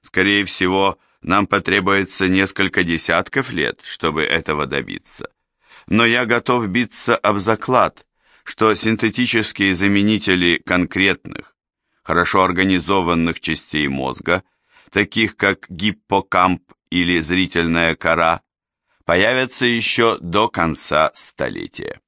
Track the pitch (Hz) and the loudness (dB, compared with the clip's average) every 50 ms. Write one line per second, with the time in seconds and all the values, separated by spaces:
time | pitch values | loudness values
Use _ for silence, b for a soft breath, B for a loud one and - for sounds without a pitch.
0 | _ - _ - 95 98 101 101 101 92 - - 92 90 92 95 98 98 90 _ | _ -6 _ 0 2 4 4 2 0 0 -2 -2 0 2 2 2 2 2 0 _
1 | _ _ _ _ _ - 90 101 104 - - 101 90 - 95 101 92 95 98 98 | _ _ _ _ _ 0 2 2 2 2 0 -2 0 2 0 2 2 2 2 2
2 | 98 - - - 95 95 95 92 98 92 - - 98 95 - - 90 85 82 82 | 0 -2 -4 -2 0 0 2 2 2 0 0 -2 -2 0 2 0 0 0 0 -4
3 | - - 85 85 95 - - 135 131 - 117 85 73 58 - _ - - - - | -2 0 0 0 0 -2 -4 -4 -4 -4 -4 -4 -4 -4 -4 _ -12 -16 -14 -4
4 | - 82 76 76 78 - 73 82 73 - 76 73 73 67 69 71 62 50 50 50 | -4 -4 -2 0 -2 0 0 -2 -2 -2 -4 -2 -2 -4 -4 -6 -6 -6 -12 -14
5 | _ - - - - - _ _ _ _ _ b b b b b b b - 107 | _ -14 -14 -14 -14 -16 _ _ _ _ _ b b b b b b b 0 2
6 | 117 117 117 120 127 110 120 120 - - 127 123 117 101 90 117 123 107 - - | 2 4 2 2 0 0 0 -2 0 0 0 0 0 0 -2 -2 -2 -2 -6 -8
7 | - - 120 - - 104 107 101 92 104 113 107 - - 131 123 101 87 - - | -2 0 -2 0 2 0 0 0 0 0 -2 -2 0 0 2 2 2 2 0 -8
8 | _ _ b b b b b b b - - - 110 110 104 98 - 113 110 104 | _ _ b b b b b b b -18 -4 2 2 2 2 2 0 -2 -2 0
9 | - 113 98 - 123 117 - 113 107 - - - 101 98 95 85 98 101 101 101 | 0 -2 0 0 -2 0 0 -2 -2 -2 -2 0 0 0 2 2 2 2 2 2
10 | 101 104 110 104 - - 92 92 90 87 85 73 _ - 90 90 87 82 - 95 | 2 2 0 0 2 0 2 2 4 2 2 0 _ -2 0 0 0 0 0 0
11 | 95 98 92 - _ - - - - _ _ _ _ _ _ _ _ _ _ _ | 0 0 0 -2 _ -16 -16 -16 -16 _ _ _ _ _ _ _ _ _ _ _
12 | _ - 80 85 87 - - 98 92 92 90 87 92 98 95 90 78 76 98 98 | _ -2 0 0 0 2 2 2 2 2 2 0 0 2 2 0 0 0 0 0
13 | 87 82 87 82 82 85 82 - - - 80 76 - _ - 76 76 69 69 67 | 2 2 2 2 0 0 -2 -4 -4 -6 -6 -6 -6 _ -4 -4 -2 -2 -4 -4
14 | 65 65 64 - - - 85 95 - b b b b b b b b b _ 98 | -6 -6 -8 -8 -2 -2 -2 -2 -2 b b b b b b b b b _ -2
15 | 104 - - 110 113 101 - _ - 98 98 - - - 92 82 98 107 101 _ | -2 0 0 -2 -2 -2 0 _ 0 0 0 -2 -6 -18 -12 -4 -4 -4 -4 _
16 | _ _ 95 98 95 _ - 92 90 92 90 82 _ _ _ _ _ _ - 87 | _ _ -2 -2 -2 _ 2 2 4 4 2 0 _ _ _ _ _ _ -2 -2
17 | 87 87 87 85 78 73 87 92 95 87 - 85 85 82 82 82 85 82 82 - | 0 2 0 0 0 0 0 0 0 0 0 -2 0 0 0 2 2 0 0 0
18 | - 85 82 82 85 82 82 - _ _ _ _ _ _ _ _ _ _ _ _ | 0 0 2 2 2 2 0 -2 _ _ _ _ _ _ _ _ _ _ _ _
19 | _ - 85 90 98 110 127 131 131 123 - - 131 120 120 117 104 - - - | _ 0 2 2 4 2 2 0 -2 -4 -4 -2 0 0 0 0 -2 -2 0 2
20 | 117 117 107 - - 85 82 101 110 113 _ - 85 82 76 - - - - 76 | 2 2 2 0 -6 -2 0 0 0 0 _ 0 0 0 -2 -4 -6 -2 0 2
21 | 78 76 - - - - - - 69 62 50 50 50 - _ - - 50 - - | 2 2 0 -6 -12 -12 -8 -6 -6 -6 -6 -8 -12 -12 _ -12 -12 -12 -12 -14
22 | _ | _